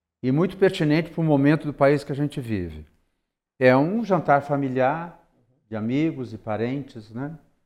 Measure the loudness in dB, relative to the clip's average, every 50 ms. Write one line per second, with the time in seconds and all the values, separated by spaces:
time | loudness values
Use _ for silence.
0 | _ _ _ _ -2 0 2 2 0 0 0 2 2 2 2 2 0 2 2 0
1 | 0 -2 -4 -2 0 2 4 4 4 4 4 2 0 -4 -2 2 2 2 2 2
2 | -2 -4 -6 -4 -4 -4 -6 -8 -6 -4 -4 -4 -4 -6 -10 -14 -18 -20 _ _
3 | _ _ _ _ _ _ _ _ _ _ _ 2 4 6 6 6 4 2 -2 -2
4 | -2 0 0 0 2 2 2 2 2 0 -4 -4 -2 -2 -2 0 0 0 0 -4
5 | -8 -12 -16 _ _ _ _ _ _ _ _ _ _ -10 -8 -6 -4 -2 -2 0
6 | -2 -2 -4 -6 -10 -12 -12 -12 -8 -6 -4 -4 -4 -4 -4 -6 -10 -12 -16 -20
7 | -18 -14 -12 -10 -10 -10 -12 -16 _ _ _ _ _